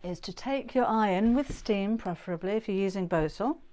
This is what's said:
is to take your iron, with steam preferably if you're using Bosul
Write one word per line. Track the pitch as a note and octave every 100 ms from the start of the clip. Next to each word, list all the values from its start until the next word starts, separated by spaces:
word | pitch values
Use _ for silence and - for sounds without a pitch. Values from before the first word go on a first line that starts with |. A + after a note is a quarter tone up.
is | F3 F3+
to | -
take | F#3 - C4+ B3+
your | B3+ B3
iron, | A3 G#3+ F3+ A3 B3
with | C#4 -
steam | - G3+ G3 A3+
preferably | G3 E3+ - E3+ F#3
if | G#3+ A3
you're | G3
using | G3 F#3+ F3+
Bosul | F3 D#3 - A3 E4 -